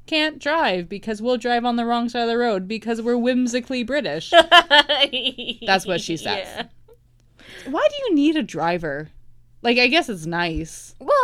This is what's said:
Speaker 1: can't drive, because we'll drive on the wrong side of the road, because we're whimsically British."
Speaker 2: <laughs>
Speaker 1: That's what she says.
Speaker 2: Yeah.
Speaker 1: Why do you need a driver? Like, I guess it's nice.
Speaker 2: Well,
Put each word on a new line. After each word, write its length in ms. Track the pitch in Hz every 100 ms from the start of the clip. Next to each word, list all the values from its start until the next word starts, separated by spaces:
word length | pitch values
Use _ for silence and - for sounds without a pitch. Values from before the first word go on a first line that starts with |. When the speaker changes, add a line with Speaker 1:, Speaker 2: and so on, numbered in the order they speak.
| -
Speaker 1:
can't 320 | 311 311 302
drive, 500 | 285 320 285 185 175
because 320 | 202 220 214
we'll 160 | 233 254
drive 280 | 240 240
on 100 | 247 240
the 80 |
wrong 240 | 233 240 240
side 140 | 240
of 60 | 233
the 100 | 233
road, 280 | 240 196 185
because 320 | 220 214 233
we're 160 | 233 240
whimsically 640 | 240 254 247 240 240 254
British." 460 | 240 285 196 151 -
Speaker 2:
<laughs> 1400 | 339 320 349 330 294 285 285 277 262 247 262 247 - 226
Speaker 1:
That's 200 | 190 190
what 140 | 170
she 160 | - 160
says. 320 | - - -
Speaker 2:
Yeah. 180 | - 233 - - - _ _ _ _ - - -
Speaker 1:
Why 160 | 302 587
do 60 | 587 523
you 60 |
need 220 | 302 285 311
a 60 |
driver? 680 | 208 - 165 175 165 139 156 - - - - -
Like, 140 | 240 240
I 100 | 247
guess 200 | 302 330
it's 180 | 185 160
nice. 680 | 170 175 156 160 - - -
Speaker 2:
Well, 160 | 269 571